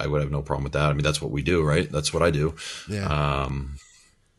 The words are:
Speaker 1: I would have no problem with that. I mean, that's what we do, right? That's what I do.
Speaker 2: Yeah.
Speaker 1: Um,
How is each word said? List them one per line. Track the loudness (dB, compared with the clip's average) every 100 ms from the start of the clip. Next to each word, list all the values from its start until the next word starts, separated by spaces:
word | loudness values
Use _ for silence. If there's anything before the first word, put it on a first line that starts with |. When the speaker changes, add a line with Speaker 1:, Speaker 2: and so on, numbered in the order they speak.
Speaker 1:
I | -2
would | 0
have | 0
no | -2
problem | -2 -2
with | 0
that. | 2 2
I |
mean, | 2
that's | 2 0
what | -2
we | -2
do, | 2 2
right? | 4 2 2
That's | -2 0
what | 2
I | 2
do. | 4 0 -2 -12 -12 -8
Speaker 2:
Yeah. | -4 0
Speaker 1:
Um, | 0 2 0 -2 -4 -6 -10 -16 -20 _ _ _